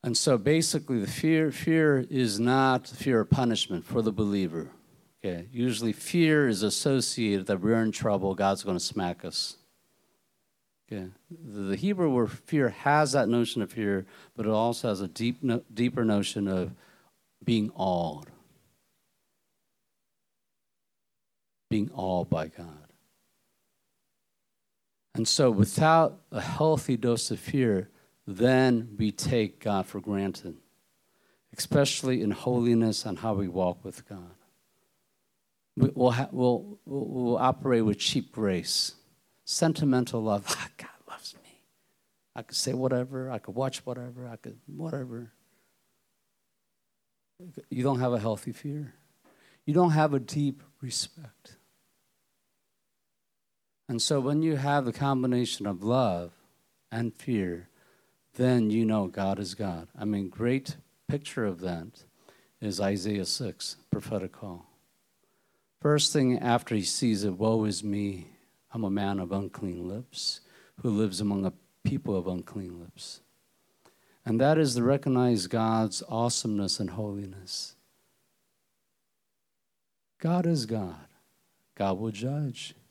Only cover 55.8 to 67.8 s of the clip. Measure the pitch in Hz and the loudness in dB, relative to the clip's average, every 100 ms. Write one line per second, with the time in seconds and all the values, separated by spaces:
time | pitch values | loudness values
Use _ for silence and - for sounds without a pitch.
55.8 | 104 127 120 87 87 _ _ _ _ _ | 0 2 2 0 -6 _ _ _ _ _
56.8 | _ 113 117 - - 113 92 85 90 _ | _ -6 -6 -6 -2 0 0 -4 -10 _
57.8 | _ _ _ _ _ - 127 123 110 110 | _ _ _ _ _ 0 2 4 4 2
58.8 | 110 110 95 101 98 98 95 95 101 85 | 2 2 0 -2 -2 -2 -6 -6 -6 -6
59.8 | 85 - 104 101 95 - 117 131 135 - | -12 -8 -4 -4 -4 -4 -2 -2 -4 -14
60.8 | _ _ - 143 147 - 107 85 90 85 | _ _ -6 -6 -6 -4 -4 -4 -6 -6
61.8 | 82 - _ _ _ _ _ _ 107 90 | -10 -18 _ _ _ _ _ _ -6 -2
62.8 | 98 101 98 101 92 - 117 - - - | -2 0 -2 -4 -4 -4 -6 -8 -12 -12
63.8 | _ 110 - 107 92 - 101 87 - _ | _ -6 -4 -6 -6 -12 -14 -14 -18 _
64.8 | _ _ _ _ _ _ _ _ _ _ | _ _ _ _ _ _ _ _ _ _
65.8 | 151 147 - 151 131 123 120 120 - 110 | 2 2 2 2 2 2 2 0 2 -2
66.8 | 90 - 123 104 104 92 113 113 107 90 | -2 0 2 2 0 0 2 2 0 -2